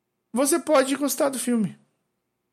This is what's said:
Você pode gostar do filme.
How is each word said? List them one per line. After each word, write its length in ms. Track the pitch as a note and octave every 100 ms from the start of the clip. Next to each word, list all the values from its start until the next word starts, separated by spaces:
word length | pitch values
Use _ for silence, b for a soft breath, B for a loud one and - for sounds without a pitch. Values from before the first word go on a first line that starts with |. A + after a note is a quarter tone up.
| _ _ _ A3+
Você 240 | C#4 E4
pode 360 | - D4+ C4 C4+
gostar 320 | C#4+ - C#4+
do 100 | C4
filme. 380 | - A#3+ G3 - _ _ _ _ _ _ _